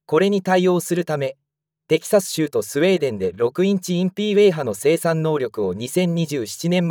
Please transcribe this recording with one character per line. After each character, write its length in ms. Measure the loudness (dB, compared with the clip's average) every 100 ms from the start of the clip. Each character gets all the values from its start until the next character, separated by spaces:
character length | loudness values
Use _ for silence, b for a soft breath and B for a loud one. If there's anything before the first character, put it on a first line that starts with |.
| -2
こ 140 | 0
れ 100 | 2
に 120 | 0
対 260 | 2 2 2
応 140 | 0
す 120 | 0
る 120 | -4 -2
た 100 | -4
め、 200 | -4 -8 _ _ _ _ -2
テ 120 | -2
キ 80 | 2
サ 120 | 0
ス 80 | 2
州 220 | -2 -2
と 120 | -2
ス 200 | -2 0
ウ 20 |
ェ 120 | 2 2
ー 20 |
デ 140 | -2
ン 60 | -2
で 140 | -4
六 300 | 0 -2 0
イ 100 | 0
ン 60 | 0
チ 160 | -2 -2
イ 80 |
ン 80 | -2
ピ 220 | -2 0
ー 20 | 4
ウ 20 |
ェ 100 | 4
ー 20 |
波 140 | 4 -2
の 80 |
生 240 | -2 2 2
産 260 | 0 0
能 140 | 0 -2
力 280 | -2 -2 -4
を 80 |
二 140 | -4 -4
千 260 | -2 0 0
二 120 | -2
十 180 | -4 -6
七 220 | -6 -2
年 200 | 0 0